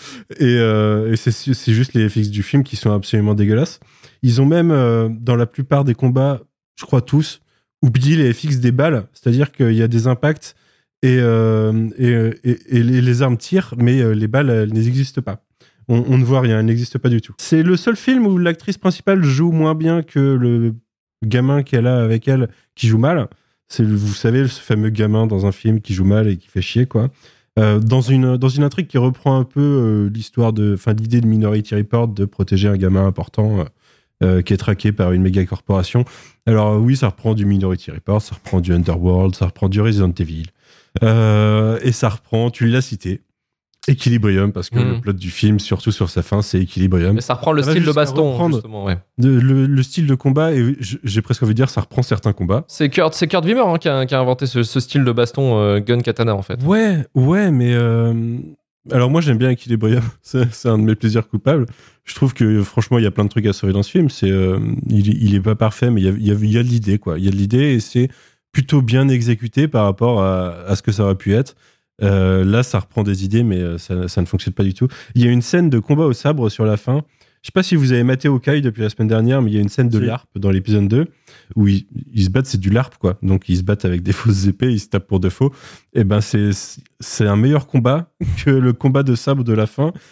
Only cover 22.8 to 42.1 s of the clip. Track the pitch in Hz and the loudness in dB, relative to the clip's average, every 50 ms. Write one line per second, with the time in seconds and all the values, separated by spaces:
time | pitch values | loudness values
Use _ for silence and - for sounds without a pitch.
22.8 | - 113 110 110 120 151 175 156 104 - - _ _ _ _ _ _ _ - - | 0 2 2 4 2 2 0 0 -2 -6 -8 _ _ _ _ _ _ _ -4 -2
23.8 | 113 107 107 101 104 104 98 - - 117 117 135 139 123 - - - - 117 107 | 0 0 0 0 -2 -2 -4 -2 -2 0 2 2 0 0 -2 -6 -6 -4 -2 0
24.8 | 107 110 110 107 107 107 107 110 110 110 107 95 98 101 92 - - 110 110 110 | 0 0 0 0 0 2 2 2 0 0 0 0 0 -2 -2 -2 0 0 0 0
25.8 | - - 95 92 95 98 101 107 110 107 95 87 - _ - - 92 - - 117 | -2 -4 -4 0 2 2 2 2 2 0 -2 -4 -6 _ -8 -6 -6 -2 0 0
26.8 | 127 135 - 110 117 135 - _ _ - _ _ _ _ - 110 110 107 104 107 | 0 0 0 -2 -2 -2 -4 _ _ -20 _ _ _ _ -2 2 2 4 4 2
27.8 | 107 110 127 131 120 120 135 131 127 127 127 127 127 131 127 143 147 143 - - | 2 2 2 2 2 2 2 2 2 2 0 0 0 0 0 0 0 0 -2 -4
28.8 | 170 - - 131 123 127 123 - - 143 131 135 127 127 - 143 143 143 143 135 | -6 -4 -2 0 0 0 0 -2 0 0 0 0 0 -2 -2 0 0 2 2 2
29.8 | 120 110 107 104 104 101 107 113 113 - - 123 117 113 110 104 104 104 101 92 | 2 2 2 0 0 -2 -2 -6 -10 -6 -2 -2 0 0 0 0 0 0 0 -2
30.8 | - 117 110 107 110 113 120 120 117 110 110 107 107 104 107 107 107 - 107 104 | -2 -2 -2 -2 -2 -2 0 0 2 2 2 2 2 0 0 -2 -2 -2 -2 -4
31.8 | 104 107 - 117 120 117 101 98 98 101 - - 95 - 101 95 101 104 101 95 | -2 -2 -2 -2 -2 -2 -2 -2 -4 -4 -2 -4 -2 0 0 2 2 2 2 2
32.8 | 95 92 95 95 95 95 90 - - - - - 107 110 107 95 78 - - _ | 2 2 2 2 2 0 0 -4 -6 -6 -4 -2 0 0 0 -2 -4 -6 -10 _
33.8 | _ _ _ _ _ _ _ - - 92 92 90 87 - 101 92 - - 101 - | _ _ _ _ _ _ _ -2 0 2 2 2 2 0 -2 -2 0 -2 -2 0
34.8 | - 107 104 104 95 90 90 92 92 92 92 98 92 - - - - - 98 95 | 0 -2 0 0 0 2 2 2 2 2 2 0 0 -2 -4 -6 -4 -2 -2 -2
35.8 | 90 - - 123 123 - - - - - _ _ _ 117 113 110 107 107 107 107 | -2 0 0 -2 -2 -2 -6 -16 -20 -20 _ _ _ 0 2 2 2 2 2 2
36.8 | 113 123 135 131 135 101 - - - 113 110 107 101 101 101 98 95 92 92 90 | 2 2 2 0 0 -2 -4 -4 -4 -2 -2 0 0 0 0 0 0 -2 -2 -4
37.8 | - - 76 - - - 101 107 - - - - - - - 92 85 92 87 87 | -6 -10 -16 -10 -6 -2 -2 -2 -2 -4 -10 -16 -8 -4 -2 -2 0 0 0 0
38.8 | 85 87 85 87 87 90 90 90 95 95 90 - 98 92 - - 104 95 95 104 | 0 0 -2 0 0 2 2 2 2 0 0 -2 -4 -4 -2 -2 -2 -2 0 0
39.8 | 104 113 104 101 95 90 87 - 90 80 82 80 80 - _ _ _ _ _ _ | 0 2 2 2 2 0 0 -2 -4 -6 -6 -10 -12 -12 _ _ _ _ _ _
40.8 | _ _ - - 117 110 110 113 110 110 107 104 107 107 107 107 107 110 113 117 | _ _ -4 0 2 2 4 4 4 4 4 4 4 2 2 2 2 0 0 -2
41.8 | - 131 113 - - 110 | -2 -2 -2 0 -2 -2